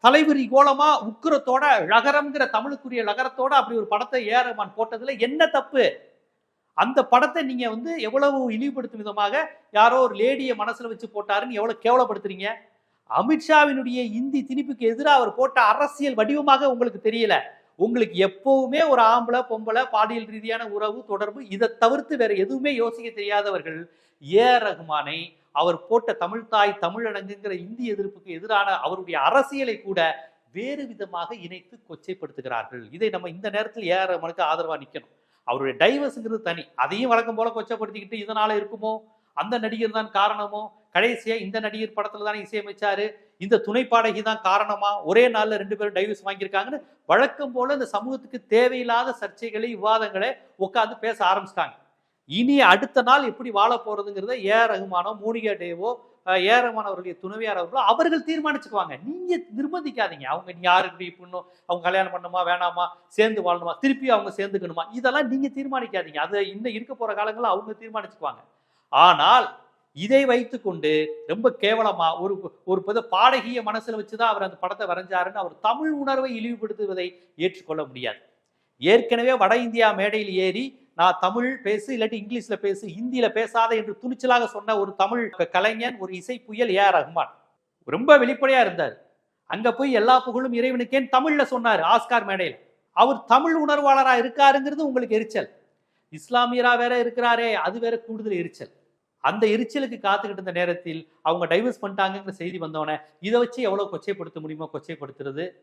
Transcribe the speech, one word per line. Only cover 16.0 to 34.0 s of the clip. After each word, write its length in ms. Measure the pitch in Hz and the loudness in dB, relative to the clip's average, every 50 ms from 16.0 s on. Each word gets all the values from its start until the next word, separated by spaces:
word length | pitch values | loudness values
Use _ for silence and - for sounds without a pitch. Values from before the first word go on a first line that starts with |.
| 277 277 247 | -4 -2 0
வடிவமாக 560 | 214 214 214 285 294 285 285 269 262 285 277 | 0 0 0 0 0 4 4 4 4 4 2
உங்களுக்கு 300 | 254 233 240 240 190 196 | 0 0 -2 -2 -4 -4
தெரியல. 340 | - 220 220 226 226 208 175 135 - - - _ _ _ _ - | -4 -2 0 0 2 2 2 2 0 -4 -16 _ _ _ _ -2
உங்களுக்கு 380 | 185 226 240 247 220 - - 175 | 0 0 2 2 0 0 2 2
எப்பவுமே 680 | 190 190 190 - - 269 269 269 262 240 262 302 330 302 | 0 0 0 -2 2 4 4 4 4 2 2 2 4 4
ஒரு 140 | 269 240 226 | 6 6 6
ஆம்பளை, 380 | 220 233 240 233 233 240 254 247 | 6 6 4 2 0 0 0 0
பொம்பளை, 400 | 247 226 220 220 220 220 247 262 254 | -2 -6 -6 -4 -2 0 0 0 0
பாலியல் 360 | 233 214 214 214 240 233 220 | 2 0 0 0 -2 -6 -8
ரீதியான 360 | - 220 220 214 226 226 226 233 | -10 -12 -12 -8 -6 -6 -6 -6
உறவு, 380 | 208 202 208 214 214 214 254 254 | -8 -6 -4 -4 -4 -4 -6 -8
தொடர்பு, 360 | - 202 190 208 196 208 277 254 196 | -6 -6 -6 -4 -6 -8 -10 -12 -8
இதை 200 | 190 196 233 226 226 - | -4 0 0 0 2 2
தவிர்த்து 380 | 226 233 269 285 - - 311 | 2 2 2 2 -4 -4 -2
வேற 160 | 247 233 214 208 | 0 0 0 2
எதுவுமே 380 | 190 190 196 269 262 262 294 277 | 0 0 -2 -2 -2 -2 -2 0
யோசிக்க 360 | 233 233 226 226 233 233 233 | 0 -2 -4 -4 -8 -12 -12
தெரியாதவர்கள் 680 | 226 208 202 202 208 208 202 202 190 170 147 165 160 160 165 - _ _ _ _ _ _ 143 | -10 -8 -4 -2 0 0 0 0 -4 -6 -6 -8 -12 -12 -14 -16 _ _ _ _ _ _ -6
ஏ 200 | 139 175 208 240 | 0 4 4 6
ஆர் 200 | 254 247 240 220 | 6 6 4 4
ரஹ்மானை, 540 | 208 175 165 165 160 151 147 143 143 156 165 170 170 _ _ _ _ - | 0 -4 -6 -6 -4 -4 -4 -2 -4 -6 -10 -10 -14 _ _ _ _ -2
அவர் 260 | 143 160 180 165 165 - | 0 2 2 2 0 0
போட்ட 260 | - 226 233 226 240 196 | 0 0 0 2 0 -4
தமிழ் 360 | - 175 180 214 233 220 - | -4 -4 -6 -6 -8 -6 0
தாய், 300 | 220 214 208 208 196 202 | 2 4 4 4 2 0
தமிழ் 280 | 180 170 190 226 233 | -4 -4 -4 -4 -6
அணங்குங்கிற 460 | 220 202 202 190 190 208 202 202 202 190 175 | -6 -6 -8 -10 -12 -14 -12 -10 -8 -8 -8
இந்தி 260 | 175 190 226 233 247 226 | -10 -12 -12 -10 -6 -6
எதிர்ப்புக்கு 400 | 202 196 202 196 202 180 _ 196 170 | -4 -4 -6 -8 -8 -14 _ -16 -16
எதிரான 360 | 165 190 220 220 202 202 196 190 | -12 -6 -2 0 0 2 0 0
அவருடைய 420 | 143 123 156 180 190 180 170 165 147 | -2 -2 -4 -6 -6 -8 -4 -2 0
அரசியலை 560 | 135 165 226 277 269 - 277 277 269 240 214 - - | 2 4 4 4 2 0 -2 -6 -4 -4 -6 -6 -6
கூட 180 | 196 185 175 165 160 156 - - - _ _ _ _ - | -4 0 0 0 0 0 -4 -12 -20 _ _ _ _ -12
வேறு 340 | 185 233 262 285 294 277 | -10 -8 -8 -8 -8 -10
விதமாக 440 | 233 220 - 202 180 180 170 170 - 233 | -12 -12 -14 -12 -10 -10 -10 -10 -10 -12
இணைத்து 420 | 208 175 170 185 180 180 _ 240 - _ | -14 -16 -16 -16 -18 -20 _ -20 -20 _
கொச்சைப்படுத்துகிறார்கள். 1000 | - 165 143 _ - 185 190 160 143 - - 127 131 123 113 107 - 127 123 113 107 131 | -20 -20 -16 _ -12 -12 -10 -12 -14 -14 -12 -10 -8 -6 -6 -8 -8 -12 -16 -16 -14 -8
இதை 180 | 175 220 214 | -4 -4 -4
நம்ம 180 | 180 180 180 175 | -4 -4 -8 -10
இந்த 220 | 165 185 196 208 | -12 -10 -8 -6
நேரத்தில் 380 | 196 208 220 214 214 233 202 165 | -4 -4 -6 -6 -8 -8 -2 -2
ஏ 80 | 180 | 0
ஆர் 140 | 190 | 0